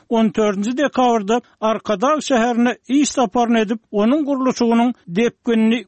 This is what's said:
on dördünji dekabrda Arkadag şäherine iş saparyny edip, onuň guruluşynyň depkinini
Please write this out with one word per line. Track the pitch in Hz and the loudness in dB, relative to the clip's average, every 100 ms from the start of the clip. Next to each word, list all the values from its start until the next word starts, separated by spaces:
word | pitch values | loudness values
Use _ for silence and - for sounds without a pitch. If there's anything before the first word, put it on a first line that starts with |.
| _ | _
on | 226 220 | 0 0
dördünji | 190 214 196 202 262 | 2 0 0 -4 -2
dekabrda | 285 - 247 233 196 233 - _ | -2 0 2 0 0 -2 -4 _
Arkadag | 220 220 - 208 247 302 | -4 -2 -4 -2 0 -2
şäherine | - 254 233 233 240 220 - | 0 0 0 0 0 -2 -2
iş | 269 277 | 0 0
saparyny | - 233 247 233 226 | 0 0 0 0 0
edip, | 214 226 - | 0 -4 -4
onuň | 208 214 294 | -2 0 0
guruluşynyň | 277 277 262 - 240 233 240 240 - | 0 -2 -2 0 2 2 0 -4 -6
depkinini | 170 233 - - 226 220 233 | -2 -2 -2 -2 2 2 0